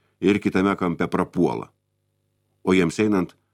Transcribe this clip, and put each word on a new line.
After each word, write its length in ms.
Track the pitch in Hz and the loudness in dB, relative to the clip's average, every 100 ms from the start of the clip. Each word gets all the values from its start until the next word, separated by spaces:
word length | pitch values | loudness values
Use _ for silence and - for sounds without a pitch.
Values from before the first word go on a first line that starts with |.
| _ - | _ -4
ir 200 | 92 104 | 0 0
kitame 320 | 101 95 98 95 | 0 0 0 0
kampe 280 | 92 80 87 | -2 -2 -2
prapuola. 640 | 90 90 90 78 57 50 _ _ _ _ _ _ _ _ _ | -2 -2 0 0 -2 -10 _ _ _ _ _ _ _ _ _
O 100 | - | 0
jiems 240 | 92 85 - | 2 2 0
einant, 360 | 107 98 87 - _ | 0 0 -2 -8 _